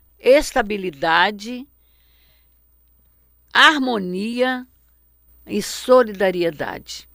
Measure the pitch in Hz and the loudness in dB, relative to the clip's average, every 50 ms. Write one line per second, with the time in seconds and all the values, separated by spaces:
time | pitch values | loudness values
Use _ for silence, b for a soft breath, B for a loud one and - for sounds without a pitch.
0 | _ _ _ _ - 233 262 302 - - - 269 233 202 214 202 185 180 147 139 | _ _ _ _ 4 4 4 4 4 0 -2 -4 -2 -2 -4 -6 -6 -8 -6 -4
1 | 160 165 165 175 180 202 214 202 208 233 247 247 277 - _ _ _ _ _ _ | 0 2 4 4 4 2 0 -4 -10 -12 -12 -12 -14 -16 _ _ _ _ _ _
2 | _ _ _ _ _ _ _ _ _ _ _ _ _ _ _ _ _ _ _ _ | _ _ _ _ _ _ _ _ _ _ _ _ _ _ _ _ _ _ _ _
3 | _ _ _ _ _ _ _ _ _ _ - 233 269 311 311 294 262 254 240 208 | _ _ _ _ _ _ _ _ _ _ 2 4 4 4 4 2 0 -2 -2 -4
4 | 190 180 180 190 202 226 233 247 247 254 254 254 254 - _ _ _ _ _ _ | -4 -4 -6 -6 -6 -4 -2 0 0 0 -2 -4 -8 -14 _ _ _ _ _ _
5 | _ _ _ _ _ _ _ _ _ - - - 196 - - - - 254 254 254 | _ _ _ _ _ _ _ _ _ -8 -6 -6 -6 -6 -10 -6 0 4 4 4
6 | 247 214 208 185 202 190 180 180 170 165 156 139 135 90 - - - - - - | 4 2 -2 -2 -2 -2 0 0 -2 -4 -4 -6 -8 -10 -10 -12 -14 -16 -18 -18
7 | - _ | -20 _